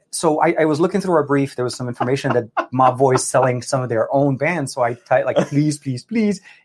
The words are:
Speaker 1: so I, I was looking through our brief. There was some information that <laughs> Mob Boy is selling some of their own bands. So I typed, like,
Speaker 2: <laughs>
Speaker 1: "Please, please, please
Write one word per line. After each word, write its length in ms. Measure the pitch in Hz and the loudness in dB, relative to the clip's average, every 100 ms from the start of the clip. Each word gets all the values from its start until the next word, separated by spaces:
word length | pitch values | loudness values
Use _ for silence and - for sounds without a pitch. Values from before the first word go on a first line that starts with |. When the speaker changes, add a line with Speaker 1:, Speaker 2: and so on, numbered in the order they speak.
| _ | _
Speaker 1:
so 300 | - 170 156 | -2 0 2
I, 140 | 160 170 | 2 2
I 40 | |
was 160 | 156 147 | 0 2
looking 200 | 175 196 | 0 0
through 120 | 190 | 0
our 80 | 165 | 0
brief. 320 | 135 139 139 - | 2 0 0 -4
There 80 | |
was 100 | 123 - | -6 -6
some 120 | 127 | -8
information 440 | 117 120 135 139 | -4 -2 -2 0
that 360 | 123 113 - - | -2 -2 -6 -4
<laughs> 40 | |
Mob 260 | 127 131 123 | 2 2 4
Boy 160 | 135 | 2
is 120 | 127 - | 2 0
selling 340 | 131 127 123 | 0 2 0
some 200 | - 139 | -4 -4
of 80 | 127 | -2
their 220 | 113 - | -2 0
own 220 | 139 143 131 | 0 0 0
bands. 340 | 151 175 135 | -2 -2 -4
So 100 | - | -2
I 120 | 120 | -2
typed, 320 | - - 131 131 | -4 0 0 2
like, 100 | 131 | 0
Speaker 2:
<laughs> 120 | - | 0
Speaker 1:
"Please, 300 | 143 151 143 | 0 0 -2
please, 260 | 139 123 | -6 -8
please 360 | - 226 208 202 - - | -4 -2 0 -2 -10 -20